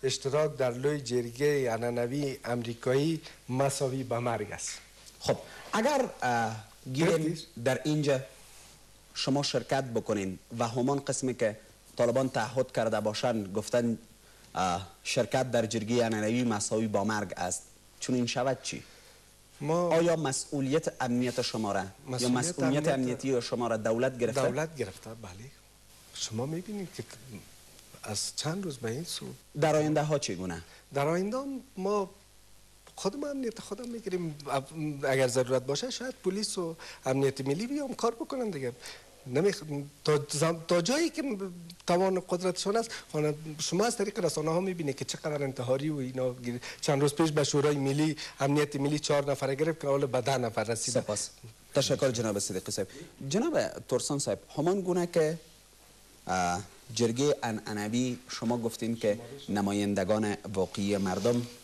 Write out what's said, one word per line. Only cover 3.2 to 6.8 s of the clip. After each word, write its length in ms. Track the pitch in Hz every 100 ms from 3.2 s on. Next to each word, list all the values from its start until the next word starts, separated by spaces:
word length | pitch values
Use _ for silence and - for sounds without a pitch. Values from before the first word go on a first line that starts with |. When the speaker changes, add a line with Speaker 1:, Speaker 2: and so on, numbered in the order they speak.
| - - -
Speaker 1:
مساوی 540 | 127 139 - 139 131
به 160 | 123 117
مرگ 320 | 123 113 -
است. 200 | - - - - - - -
Speaker 2:
خب 180 | - 127 - - -
اگر، 360 | 202 233 285 247 -
اه، 340 | 123 117 110 113 - -